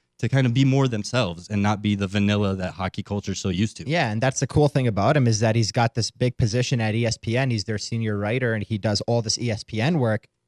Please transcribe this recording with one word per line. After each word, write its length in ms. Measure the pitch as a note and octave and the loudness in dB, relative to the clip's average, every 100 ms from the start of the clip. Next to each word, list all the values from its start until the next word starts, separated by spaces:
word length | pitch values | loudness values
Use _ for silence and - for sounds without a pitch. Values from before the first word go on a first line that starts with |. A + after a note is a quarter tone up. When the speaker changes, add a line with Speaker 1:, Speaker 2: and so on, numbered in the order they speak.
| _ - | _ -6
Speaker 1:
to 100 | A#2 | 0
kind 200 | C3+ B2+ | 2 2
of 60 | |
be 100 | A#2+ | 4
more 240 | C3+ C3+ C3+ | 4 4 2
themselves 600 | G#2+ - B2 G2 E2+ F2+ | 0 -2 -2 -2 -4 -4
and 140 | G#2 | 0
not 180 | G2+ G2+ | 0 2
be 140 | G#2 | 0
the 140 | G2+ G2 | 0 0
vanilla 480 | G#2 G2+ G#2 G2+ F#2+ | 2 2 2 2 0
that 160 | F2+ | -4
hockey 300 | D#2 F#2 - | -4 -6 -6
culture 260 | - G2+ G2+ | -6 -6 -4
is 60 | F#2 | -6
so 120 | G2 | -4
used 260 | F2 A2 - | 0 -2 -4
to. 120 | G2+ | -4
Speaker 2:
Yeah, 220 | E3+ B2 | -2 0
and 100 | G#2+ | 0
that's 200 | C3 - | -2 -2
the 80 | C3+ | -2
cool 180 | D3+ D3 | 2 2
thing 220 | C#3+ B2 | 2 0
about 280 | G2 G#2+ D3+ | 2 2 4
him 120 | A#2+ | 4
is 100 | G#2 | 2
that 140 | A2+ | 2
he's 160 | A2+ G#2+ | 2 0
got 240 | B2 A#2 | 2 0
this 160 | - - | 0 -6
big 260 | - B2 - | -2 -2 0
position 440 | A2 A#2+ B2+ B2 | 0 0 0 0
at 160 | A2 A2 | 0 0
E 100 | A2+ | -2
S 100 | - | -2
P 200 | - A#2+ | -2 -2
N. 140 | C3+ | 0
He's 120 | A2+ | -2
their 140 | G2 G#2+ | -2 -6
senior 400 | - A#2 A2 G#2 | -4 -4 -2 -2
writer, 360 | G#2 B2+ B2 | -2 -2 -2
and 100 | A2 | -2
he 120 | F#2+ G#2+ | -4 -2
does 220 | A2 G2+ | 0 -2
all 200 | - A#2 | 0 -2
this 160 | A2 - | 0 -4
E 100 | A#2+ | -2
S 140 | G#2 | -4
P 180 | - G#2+ | -6 -2
N 200 | C3 E3+ | 0 2
work, 260 | A#2 G#2+ _ _ | 0 -2 _ _